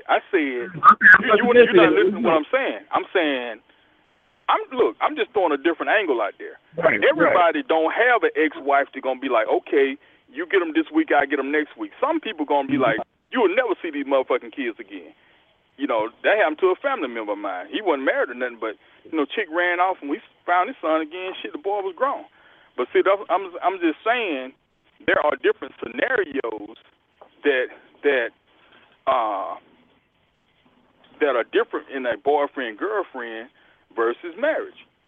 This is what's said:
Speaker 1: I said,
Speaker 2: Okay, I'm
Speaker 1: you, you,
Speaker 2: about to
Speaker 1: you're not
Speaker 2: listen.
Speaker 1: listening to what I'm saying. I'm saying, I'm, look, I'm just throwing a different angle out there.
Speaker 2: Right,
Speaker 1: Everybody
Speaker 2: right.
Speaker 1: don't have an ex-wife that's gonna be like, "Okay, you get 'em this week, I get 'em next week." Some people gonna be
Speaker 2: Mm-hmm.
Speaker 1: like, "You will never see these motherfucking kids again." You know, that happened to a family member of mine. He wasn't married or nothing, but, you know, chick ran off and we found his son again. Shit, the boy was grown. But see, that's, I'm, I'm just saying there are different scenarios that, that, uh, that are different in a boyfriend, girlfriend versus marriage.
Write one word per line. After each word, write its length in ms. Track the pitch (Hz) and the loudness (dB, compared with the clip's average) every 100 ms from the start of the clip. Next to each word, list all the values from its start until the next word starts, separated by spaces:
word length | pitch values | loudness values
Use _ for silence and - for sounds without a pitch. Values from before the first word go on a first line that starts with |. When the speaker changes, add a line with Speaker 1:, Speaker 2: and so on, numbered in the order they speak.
| - | -2
Speaker 1:
I 120 | 156 - | -2 0
said, 400 | 185 143 123 120 | -2 0 -4 -8
Speaker 2:
Okay, 400 | 151 - - - | 4 6 8 10
I'm 100 | - 208 | 8 8
Speaker 1:
you, 0 | |
you, 160 | 214 | 4
Speaker 2:
about 160 | 240 240 | 6 8
to 0 | 233 | 8
Speaker 1:
you're 80 | |
not 160 | 185 165 | 8 6
Speaker 2:
listen. 80 | 190 214 | 6 2
Speaker 1:
listening 160 | 208 | 2
to 60 | 226 | 2
what 80 | 160 | 2
I'm 100 | - | 2
saying. 260 | 262 226 107 104 | -2 -2 -6 -4
I'm 120 | 131 185 | -4 -2
saying, 440 | 190 156 135 120 110 _ _ _ _ _ _ _ _ - | 0 0 -2 -6 -12 _ _ _ _ _ _ _ _ -2
I'm, 160 | 302 427 254 | -2 -2 0
look, 160 | 156 110 | 0 0
I'm 160 | 254 302 | -2 -2
just 160 | - | -4
throwing 160 | 208 175 | 0 0
a 80 | 143 | 0
different 320 | 160 160 143 | 0 -2 0
angle 320 | 196 180 120 | 0 2 0
out 160 | 101 - | -2 -6
there. 160 | - - _ 156 | -16 -18 _ -2
Speaker 2:
Right, 240 | 165 220 | 0 2
Speaker 1:
Everybody 640 | 240 302 277 190 170 151 135 | 2 4 4 4 4 2 0
Speaker 2:
right. 20 | |
Speaker 1:
don't 220 | 160 160 | 0 0
have 320 | 170 240 233 | 2 2 2
an 80 | 160 147 | 2 0
ex-wife 480 | 156 156 139 139 139 | -2 -2 0 0 0
that's 80 | 135 | -4
gonna 160 | 131 127 | -6 -4
be 80 | 135 | -2
like, 240 | 117 110 | 0 2
"Okay, 480 | 160 - 156 135 139 _ _ _ | 0 0 2 2 0 _ _ _
you 160 | 131 170 | -12 -2
get 160 | 196 | 0
'em 80 | 170 | 0
this 160 | 156 156 | -2 0
week, 160 | 156 156 | 0 2
I 160 | 151 139 | 2 2
get 160 | 143 | -2
'em 80 | 135 | -2
next 240 | 151 147 | -4 -4
week." 160 | - 156 - | -8 -14 -4
Some 240 | 269 320 | -2 -2
people 240 | - 165 143 | -4 -6 -2
gonna 240 | 143 135 | -2 0
be 80 | 131 | 0
Speaker 2:
Mm-hmm. 160 | 123 | 0
Speaker 1:
like, 40 | 113 - _ _ | 0 -6 _ _
"You 80 | - | 0
will 80 | 196 208 | 2 2
never 160 | 226 170 | -2 -2
see 80 | 175 | -6
these 160 | 143 139 | -8 -2
motherfucking 480 | 135 - 127 117 | 0 0 -2 -4
kids 240 | 143 120 110 | -8 -8 -8
again." 320 | 98 98 76 - _ _ _ _ _ - | -12 -16 -18 -20 _ _ _ _ _ -8
You 100 | 135 | -4
know, 180 | 117 113 - | -2 -4 -4
that 160 | 143 208 | 0 2
happened 200 | 170 151 | 0 0
to 100 | 185 | 0
a 40 | 180 | 0
family 320 | 285 262 135 | -4 -4 -6
member 240 | 117 107 | -8 -8
of 60 | 101 | -6
mine. 280 | 101 90 92 | -8 -10 -10
He 140 | 165 | -6
wasn't 220 | 214 143 139 | -2 -2 -2
married 220 | 262 220 | -2 -4
or 40 | |
nothing, 220 | 120 127 113 | -6 -8 -6
but, 200 | 110 101 _ _ | -10 -10 _ _
you 80 | - | -8
know, 140 | 160 139 | -6 -4
chick 180 | - 180 | -4 -4
ran 260 | 165 175 175 | -2 -2 0
off 200 | 185 185 | 0 -2
and 80 | 143 | -6
we 140 | 196 - _ - | -8 -10 _ -2
found 240 | 180 180 | 0 0
his 60 | - | -4
son 220 | 160 160 | -2 -2
again. 320 | 156 180 185 175 | -2 -10 -10 -10
Shit, 100 | 214 | -12
the 60 | - | -10
boy 240 | 196 202 | -6 -6
was 120 | 190 | -6
grown. 300 | - 269 269 - _ _ _ _ - | -4 -4 -4 -10 _ _ _ _ -8
But 100 | 123 | -2
see, 80 | 190 | 0
that's, 160 | 175 196 - | 2 0 -2
I'm, 240 | 180 190 170 | -4 -4 -6
I'm 160 | 160 190 | -4 0
just 220 | 170 151 | -2 -2
saying 520 | 220 247 208 139 131 - _ _ _ _ - | -2 -2 -2 -6 -8 -16 _ _ _ _ -2
there 140 | 180 | 0
are 160 | 151 139 | 0 0
different 380 | 196 - 147 - | 0 -2 -4 -14
scenarios 1000 | 233 240 - 254 165 135 117 107 104 113 _ _ _ _ - _ | -12 -6 -2 -2 -4 -6 -8 -8 -14 -20 _ _ _ _ -20 _
that, 220 | 147 135 123 - _ _ | -2 0 -2 -8 _ _
that, 240 | 143 135 117 - _ _ _ _ _ _ - | -2 0 -2 -8 _ _ _ _ _ _ -2
uh, 500 | 131 110 98 90 85 - _ _ _ _ _ _ _ _ _ _ _ _ _ _ - | 0 0 -4 -8 -12 -18 _ _ _ _ _ _ _ _ _ _ _ _ _ _ -4
that 160 | 147 120 | 0 0
are 80 | 110 | 0
different 360 | 180 226 156 - | -2 -2 -4 -8
in 100 | 131 123 | -8 -4
a 100 | 110 | -4
boyfriend, 600 | 139 147 143 - 120 104 | 0 0 0 -6 -10 -8
girlfriend 720 | 175 214 170 127 117 113 123 _ _ _ _ | -6 -6 -6 -10 -12 -12 -16 _ _ _ _
versus 400 | - 233 - 175 226 | -4 -2 -2 -8 -6
marriage. 380 | 285 254 82 - - _ | -4 -4 -6 -16 -20 _